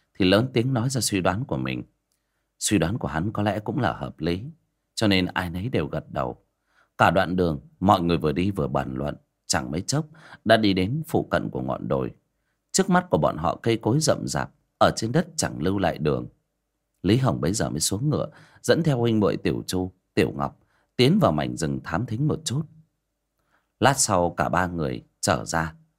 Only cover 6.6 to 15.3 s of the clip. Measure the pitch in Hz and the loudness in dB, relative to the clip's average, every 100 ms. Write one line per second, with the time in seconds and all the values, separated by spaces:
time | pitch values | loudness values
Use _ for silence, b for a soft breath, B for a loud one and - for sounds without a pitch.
6.6 | _ _ _ - 104 90 85 92 85 71 | _ _ _ 2 4 4 2 0 0 -2
7.6 | - _ 92 95 85 80 76 71 98 95 | -8 _ 2 4 4 0 0 0 -2 -2
8.6 | 67 69 65 64 73 - _ _ - 87 | -2 -2 -4 -6 -6 -8 _ _ -4 -4
9.6 | 64 80 - 143 160 B B B 107 110 | -4 -6 -4 -4 -6 B B B 4 6
10.6 | 104 92 92 156 156 92 - 87 50 64 | 6 2 0 -2 -2 -2 0 -2 -2 -6
11.6 | 65 62 58 67 60 - _ _ _ _ | -6 -6 -2 -2 -4 -8 _ _ _ _
12.6 | _ - 190 180 180 - 67 - - - | _ 0 2 2 2 2 2 0 -4 -2
13.6 | 113 113 107 147 151 - 67 71 64 _ | -2 0 0 2 2 0 -2 -4 -6 _
14.6 | _ - 98 - 113 139 - | _ 2 2 2 -2 -2 -2